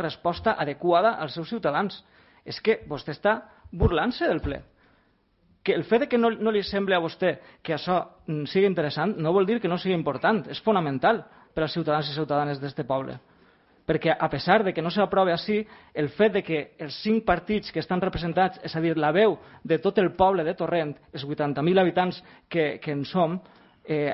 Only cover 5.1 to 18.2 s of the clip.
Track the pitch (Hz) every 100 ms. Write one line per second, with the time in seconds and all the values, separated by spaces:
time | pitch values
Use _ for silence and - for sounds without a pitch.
5.1 | _ _ _ _ _ - 170 - 233 277
6.1 | 240 233 220 214 208 190 202 196 180 165
7.1 | - 185 139 - - - 151 175 180 -
8.1 | - - 151 143 190 196 170 147 147 180
9.1 | 165 156 196 190 233 175 175 190 175 147
10.1 | 127 175 220 131 135 220 202 151 131 190
11.1 | 220 - - _ - 156 170 156 151 143
12.1 | 143 147 147 147 139 139 147 127 135 135
13.1 | 127 _ _ _ _ _ _ - 156 165
14.1 | 151 156 139 175 214 190 160 165 202 190
15.1 | 196 190 165 - 208 214 - - - 147
16.1 | - 214 190 165 156 - - 151 - 214
17.1 | 220 220 170 - 208 - 160 151 180 190
18.1 | 165